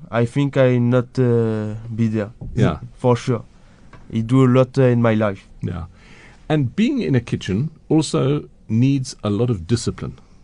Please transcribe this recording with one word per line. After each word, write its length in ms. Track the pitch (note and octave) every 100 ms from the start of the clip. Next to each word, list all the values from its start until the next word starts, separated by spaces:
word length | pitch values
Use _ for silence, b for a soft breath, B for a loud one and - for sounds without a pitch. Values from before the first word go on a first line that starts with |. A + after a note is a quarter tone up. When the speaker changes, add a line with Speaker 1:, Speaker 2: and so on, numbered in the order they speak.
| -
Speaker 1:
I 140 | A#2 A#2+
think 300 | C#3+ C#3+ C3+
I 220 | B2+ B2
not, 380 | A#2+ B2+ B2 -
uh, 540 | B2+ A#2 A2+ A2 G#2+ G#2+ A#2
be 140 | A2 A2+
there. 240 | A2 G2+ - - -
Speaker 2:
Yeah. 240 | G2 D2+ -
Speaker 1:
<laughs> 80 | -
For 180 | B2+ A#2+
sure. 280 | - A2+ - b b b b b -
He 100 | A2+
do 220 | A2+ C3
a 20 | C3
lot, 300 | B2 B2+ C3+
uh, 40 |
in 180 | B2+ A#2+
my 140 | A#2
life. 340 | A2 G#2+ F#2+ - -
Speaker 2:
Yeah. 240 | G#2 F2+ F2 B B B B B B
And 300 | D#3 A#2+ -
being 240 | A#3 C#4
in 140 | D#3
a 60 | B2+
kitchen 500 | A#2 F#2 - F#2+ D#3 - -
also 600 | D#3 D3+ D#3+ C3+ D3 - - -
needs 480 | A2 C3 C#3 C3 -
a 60 | G#2
lot 180 | G#2 B2
of 180 | G#2 E2
discipline. 520 | A#2 - F2+ C2+ - - -